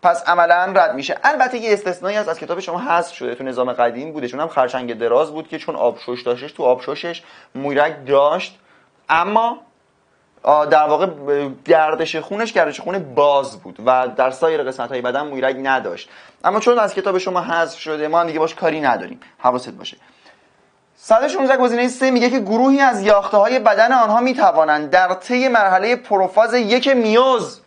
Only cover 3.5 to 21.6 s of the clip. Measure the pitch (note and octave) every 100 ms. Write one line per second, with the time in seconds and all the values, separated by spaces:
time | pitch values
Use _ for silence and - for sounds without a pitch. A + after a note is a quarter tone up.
3.5 | B2 B2+ A#2+ A#2+ A#2 D3+ D3+ A#2+ B2+ D#3+
4.5 | D3+ B2+ B2+ B2 A2+ A#2 A#2+ D#3 D3+ D#3
5.5 | D#3 - C#3 A#2+ A#2+ - B2 B2 B2 C#3+
6.5 | - C3+ B2 - D3 F3 E3 - - _
7.5 | C3 C#3 C#3 C#3+ C#3 C3 C#3 C#3+ E3+ F#3+
8.5 | _ _ _ _ _ _ D#3 F3+ G#3+ A#3
9.5 | B3+ _ _ _ _ _ _ _ _ -
10.5 | D3+ D3+ D#3 D3+ D3+ F#3+ D3+ C#3+ C#3+ C#3+
11.5 | C3 - D#3+ D#3 D#3+ D#3+ D#3+ D3+ G3+ A3
12.5 | G3 D#3+ C#3+ - F#3+ D3+ B2+ D3 C#3 C3
13.5 | G#2 - F#2 A2+ B2+ B2+ A#2 C3 B2+ E3
14.5 | D#3+ C3 C3 B2 C3 B2 B2+ D3+ C3+ C3
15.5 | C3+ C3+ C3 G#2 F2 - - - _ E3
16.5 | G#3 A#3 A#3+ G#3 G3 F#3+ F#3 F#3 F3+ E3
17.5 | E3 E3 - D#3+ D3+ D3+ E3 E3+ D#3 D#3+
18.5 | - E3+ D#3 C#3+ A2+ F2+ - - _ B2+
19.5 | B2 B2 E2+ - - _ _ _ _ _
20.5 | _ _ _ _ _ - A3+ C#4 D#4 C4+
21.5 | C4+